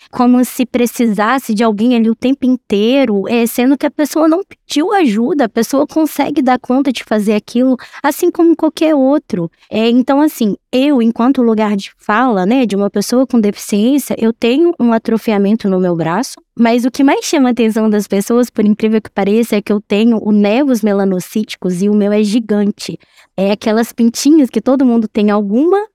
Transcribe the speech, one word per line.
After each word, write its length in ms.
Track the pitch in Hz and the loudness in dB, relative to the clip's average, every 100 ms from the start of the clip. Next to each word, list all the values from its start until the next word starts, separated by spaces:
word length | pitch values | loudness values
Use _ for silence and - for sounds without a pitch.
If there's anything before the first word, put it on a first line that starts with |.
| _ | _
como 320 | - 247 247 | 0 2 2
se 200 | 247 - | 2 -2
precisasse 880 | 254 247 233 - 233 202 214 262 - | -4 -2 -2 0 -2 0 0 -2 -2
de 80 | 208 | -2
alguém 320 | 226 202 240 | 0 0 0
ali 140 | 240 226 | 2 0
o 60 | 226 | 0
tempo 300 | 254 277 254 | -2 -2 0
inteiro, 840 | 254 - 202 220 277 254 202 190 | -2 -2 0 2 2 2 0 -2
é, 180 | 233 233 | 0 0
sendo 300 | - 254 277 | 0 0 0
que 80 | |
a 60 | 294 | -2
pessoa 360 | - 302 320 320 | -2 -4 0 0
não 140 | 330 | 0
pediu 500 | 403 - - 285 359 | -4 -14 -8 -4 0
ajuda, 520 | 403 294 202 240 302 | 0 0 0 0 0
a 40 | 226 | -2
pessoa 380 | - 226 269 294 | -2 -2 0 -2
consegue 540 | 320 311 - 277 285 | 0 -2 -2 -4 -2
dar 180 | 254 254 | 0 0
conta 320 | - 254 285 | 0 -2 -2
de 140 | 240 | -4
fazer 300 | - 214 208 | -4 -2 0
aquilo, 420 | 214 - 240 254 247 - - | -2 -2 0 0 0 -4 -6
assim 280 | 294 294 349 | -6 -2 -2
como 260 | - 339 311 | 2 2 2
qualquer 380 | 311 - 311 | 0 0 0
outro. 560 | 294 262 294 - 185 165 _ - | 2 2 0 -2 -6 -6 _ -8
É, 180 | 214 226 | -2 2
então, 300 | 247 247 277 | 2 2 2
assim, 360 | 302 - 214 185 _ | 0 0 -2 -4 _
eu, 300 | 254 285 269 | 0 2 2
enquanto 400 | 233 226 240 269 | 2 2 0 2
lugar 340 | 233 214 214 202 | 0 0 0 -2
de 160 | - _ | -6 _
fala, 480 | - 214 254 196 185 | -4 0 0 0 0
né, 180 | 269 | 0
de 100 | 233 | 0
uma 140 | 196 202 | 0 -2
pessoa 380 | 214 196 247 269 | -2 -2 0 2
com 120 | 240 | 2
deficiência, 800 | 208 - - 208 226 285 - - | 0 -2 -4 0 0 0 -2 -2
eu 140 | 226 | -2
tenho 400 | 233 233 269 339 - | 0 0 2 0 0
um 140 | 240 | 0
atrofiamento 760 | 226 - 220 - 202 196 220 202 | 0 0 -2 0 0 2 0 0
no 100 | 185 | 0
meu 160 | 185 | 0
braço, 420 | 170 160 180 277 - _ - | -2 -2 -4 -6 -10 _ -2
mas 280 | 233 240 247 | 0 2 0
o 40 | |
que 140 | - | 0
mais 220 | 277 453 - | 0 0 0
chama 240 | 311 254 | 0 0
a 20 | |
atenção 380 | 240 220 220 220 | 2 0 0 0
das 180 | 208 202 | 0 -2
pessoas, 400 | 202 - 240 247 | -2 0 0 0
por 160 | - | 0
incrível 380 | 214 214 220 220 | 0 0 0 -2
que 80 | - | -4
pareça, 460 | - 202 220 233 208 | -4 0 0 0 -2
é 40 | |
que 100 | - | -2
eu 80 | 208 | -4
tenho 400 | - 202 233 220 | -2 0 2 0
o 100 | 208 | 0
nevos 480 | 208 202 233 285 240 | 2 2 2 0 0
melanocíticos 1040 | 214 196 196 185 - 214 - - 185 180 | 0 0 0 -2 -4 -6 -8 -6 -6 -2
e 60 | 202 | 0
o 40 | |
meu 180 | 208 202 | 0 2
é 100 | 208 | 0
gigante. 760 | 214 233 214 208 208 - - 170 _ _ _ - | 0 0 -2 -2 -2 -4 -10 -14 _ _ _ -4
É 160 | 196 | -2
aquelas 400 | 208 226 214 233 | -2 -2 -2 -2
pintinhas 560 | - 233 - 277 320 254 | 0 -2 0 2 4 2
que 140 | 220 | 0
todo 240 | 247 262 262 | 0 0 2
mundo 200 | 233 220 | 0 -2
tem 240 | - 208 | 0 0
alguma, 560 | 208 202 220 330 392 427 | 0 0 0 2 0 -2